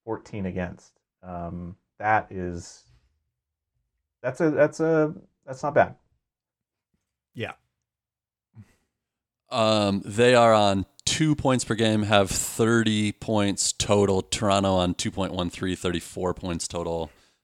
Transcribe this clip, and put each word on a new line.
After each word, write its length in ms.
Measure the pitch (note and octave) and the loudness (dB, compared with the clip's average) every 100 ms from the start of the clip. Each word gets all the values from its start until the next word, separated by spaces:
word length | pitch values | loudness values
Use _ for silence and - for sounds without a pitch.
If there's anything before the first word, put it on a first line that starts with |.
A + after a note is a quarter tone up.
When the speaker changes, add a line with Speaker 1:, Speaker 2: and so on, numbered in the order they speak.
Speaker 1:
fourteen 400 | - G#2+ - G#2+ F#2+ | -12 -12 -10 -10 -8
against. 520 | F#2 F2 F2+ _ _ _ _ | -6 -8 -10 _ _ _ _
Um, 540 | F#2 F2 E2+ F2 F2 - _ - | -16 -12 -12 -12 -14 -16 _ -8
that 280 | G#2 A2 - | -2 0 -2
is, 520 | F#2+ F2+ F2 - - _ _ _ _ _ _ _ _ _ _ _ _ _ _ | -8 -8 -8 -12 -20 _ _ _ _ _ _ _ _ _ _ _ _ _ _
that's 180 | B2 C3+ | -10 -2
a, 100 | E3 | 0
that's 300 | C#3+ D3+ D3+ | 2 0 0
a, 340 | D#3+ D#3+ D3+ - - _ - | 0 2 0 -4 -18 _ -18
that's 160 | C3 | -10
not 120 | D3+ | -2
bad. 200 | D3+ G2 - _ _ _ _ _ _ _ _ _ _ _ _ _ | 0 0 -2 _ _ _ _ _ _ _ _ _ _ _ _ _
Speaker 2:
Yeah. 180 | A#2+ G#2 - _ _ _ _ _ _ _ _ _ A2 G2+ _ _ _ _ _ _ _ _ | -12 -12 -12 _ _ _ _ _ _ _ _ _ -20 -20 _ _ _ _ _ _ _ _
Speaker 3:
Um, 520 | B2 A2 G#2+ G2+ G2 | 0 2 4 2 0
they 300 | - G#2 B2 | -2 2 4
are 180 | B2 A#2 | 6 8
on 340 | A2 G#2 G2 F#2+ _ | 6 6 2 -2 _
two 300 | - - D#3 D3 | -6 0 0 0
points 280 | C#3 B2+ | 0 0
per 100 | - | -2
game, 280 | A2 A2+ G#2+ | 0 2 2
have 280 | G#2 G#2 F#2+ | 4 4 4
thirty 840 | - - - A2+ A#2 A2+ G#2+ G#2 | 0 -6 0 2 4 2 0 -2
points 600 | - - A2 G2+ F#2 - | -4 -4 0 0 0 -4
total. 500 | - - G#2 G2+ F#2+ | -4 0 2 4 2
Toronto 520 | - - G#2+ G2 G2 | -2 -2 0 2 2
on 200 | F#2 F2+ | 2 0
two 160 | F2+ G#2+ | -2 -6
point 220 | G2 F#2+ | -6 -6
one 180 | F2+ F2 | -4 -6
three, 240 | - F#2 F2+ | -6 -6 -4
thirty-four 580 | F2+ E2+ - - F#2 | -4 -6 -8 -6 -6
points 320 | F2 F#2 E2+ - | -6 -6 -8 -8
total. 440 | F2 E2+ E2 D#2+ - _ _ | -8 -6 -6 -8 -12 _ _